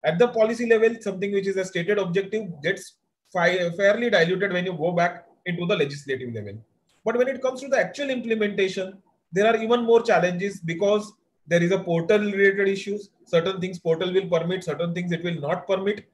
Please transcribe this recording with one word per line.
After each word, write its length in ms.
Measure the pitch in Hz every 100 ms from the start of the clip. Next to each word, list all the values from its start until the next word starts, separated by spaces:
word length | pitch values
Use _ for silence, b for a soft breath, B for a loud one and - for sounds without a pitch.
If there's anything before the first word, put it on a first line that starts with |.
At 160 | - 170
the 80 | 240
policy 400 | 220 220 233 240
level, 280 | 226 226 226
something 300 | 208 190 202
which 160 | 202 190
is 100 | 190
a 60 |
stated 340 | 185 180 170 208
objective 600 | 185 175 196 220 196 147
gets 340 | 151 190 - _ _ _ _
fi-, 400 | 185 170 185 175 170
fairly 340 | 196 214 240
diluted 420 | 202 165 185 196
when 140 | 180 180
you 80 |
go 180 | 170 160
back 340 | 170 175 - - _ 180
into 180 | 170 175
the 100 | 202
legislative 580 | 143 143 - 131 123
level. 200 | 113 101 107 - _ _ _
But 120 | 214 233
when 120 | 254
it 120 | 262
comes 220 | 254 254
to 60 | 269
the 100 | 254
actual 320 | 175 - 285
implementation, 880 | 254 233 220 208 202 190 190 190 - _ _ _
there 140 | 170 214
are 100 | 226
even 280 | 220 240
more 180 | 233 226
challenges 580 | 226 180 180 175 202 196
because 520 | 165 165 196 208 208 _ _ _ -
there 160 | 170
is 100 | 175
a 60 | 190
portal 400 | 170 165 165 214
related 500 | 208 196 196 196 196
issues. 400 | 196 - 208 - _
Certain 340 | _ 170 170 185
things 200 | 185 175
portal 340 | 170 160 180
will 160 | 180 175
permit, 360 | 170 165 190
certain 280 | 170 147 170
things 180 | 170 175
it 120 | 165
will 160 | 175 165
not 260 | 139 180 -
permit. 380 | 190 196 208 -